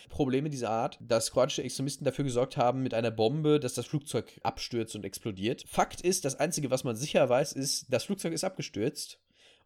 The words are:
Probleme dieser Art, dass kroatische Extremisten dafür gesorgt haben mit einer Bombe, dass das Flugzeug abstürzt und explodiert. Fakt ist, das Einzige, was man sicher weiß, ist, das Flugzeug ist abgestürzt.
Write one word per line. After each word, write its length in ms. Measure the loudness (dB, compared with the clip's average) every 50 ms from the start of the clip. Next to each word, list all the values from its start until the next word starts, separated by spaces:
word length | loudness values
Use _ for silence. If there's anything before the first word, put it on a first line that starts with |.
| -18 -10
Probleme 400 | -2 0 0 2 2 2 0 0
dieser 220 | -4 -2 -2 0
Art, 260 | 0 0 0 -2 -4 -8
dass 300 | -2 2 2 2 2 2
kroatische 300 | 2 2 2 2 2 -2
Extremisten 440 | -4 -4 -4 -4 -4 -4 -4 -2 -2
dafür 200 | -2 0 0 -2
gesorgt 320 | 0 2 2 0 0 2
haben 240 | 2 2 2 4 2
mit 140 | 0 0 0
einer 160 | 0 0 0
Bombe, 480 | 2 4 4 4 4 4 4 4 4 4
dass 160 | 4 0 -4
das 100 | -4 -6
Flugzeug 540 | -2 -2 -4 -4 0 -4 -4 -4 -4 -10 -4
abstürzt 540 | -4 -4 -4 -4 -8 -4 -2 -2 -2 -4 -6
und 100 | -8 -8
explodiert. 600 | -8 -10 -6 -6 -6 -4 -2 -2 -2 -2 -2 -6
Fakt 340 | -4 2 2 2 2 0 -4
ist, 240 | 0 0 0 0 0
das 140 | -2 -2 0
Einzige, 320 | -2 0 0 -2 -2 0
was 120 | 0 0 0
man 120 | -2 -4
sicher 340 | -4 -4 0 4 4 6 6
weiß, 240 | 4 4 2 0 -2
ist, 400 | -4 -2 -2 -2 -4 -2 -2 -2
das 120 | -2 0
Flugzeug 280 | -2 -4 -4 -4 -4 -4
ist 120 | -2 -4
abgestürzt. 720 | -4 -4 -6 -10 -8 -4 -2 -2 -2 -2 -4 -12 -14 -14 _ _ _ _ _ _ -20 _ _ _